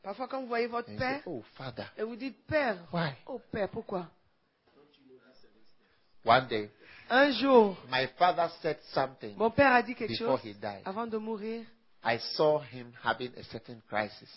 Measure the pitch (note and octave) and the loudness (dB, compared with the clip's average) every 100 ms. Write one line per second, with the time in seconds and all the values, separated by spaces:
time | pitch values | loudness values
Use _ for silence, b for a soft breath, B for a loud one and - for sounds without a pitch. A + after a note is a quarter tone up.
0 | G3 G3+ B3 C4+ A#3+ A#3 A#3 A#3+ A#3 G#3 | -12 -10 -8 -8 -4 -2 -2 -4 -6 -6
1 | B3+ C#4+ F#3+ C3 - - C3 A2+ G2+ - | -4 -4 -8 -10 -12 -14 -12 -10 -10 -8
2 | A3+ A#3 C4+ - - D4+ B3+ F#3 E3+ E3+ | -8 -6 -10 -10 -2 0 0 -2 -6 -4
3 | D#3+ - - B3 - A3+ F#3+ A3+ - F#3 | -4 -6 -12 -14 -8 -4 -4 -6 -6 -6
4 | E3+ _ _ _ _ _ _ _ _ _ | -8 _ _ _ _ _ _ _ _ _
5 | - B2+ _ - - _ - - _ _ | -20 -20 _ -20 -20 _ -20 -20 _ _
6 | _ - A2 B2+ B2+ A2 G#2 - B B | _ -2 4 6 4 -4 -4 -12 B B
7 | B B3+ C#4+ A3 C4+ B3 G#3 F3+ B2 B2+ | B 4 6 4 6 8 8 2 -4 -2
8 | C3 - F3 E3 E3+ - D#3+ D3 - D3+ | -2 2 2 4 0 -2 -4 -4 -4 -2
9 | C3+ C3+ A2 G#2 A3 B3+ C#4 B3 A3 A#3+ | -2 -4 -10 -2 0 4 6 6 2 -4
10 | A3 - A3+ B3+ - G3+ A2 F#2+ - G3 | -6 -4 0 -2 -4 -8 -8 -8 -8 -6
11 | A#3 A3 A3 G#3+ A3 A3+ A3+ - _ _ | -6 -6 -6 -8 -8 -10 -12 -20 _ _
12 | A2+ A#2 - - D#3 D3+ C3 B2+ A#2+ A#2+ | -2 -2 -2 2 2 2 -2 -14 -16 -6
13 | A#2+ A2+ B2 - - A2+ - A2+ - G#2 | -2 -2 -4 -10 -14 -14 -14 -20 -6 -4
14 | G#2 - - | -4 -8 -20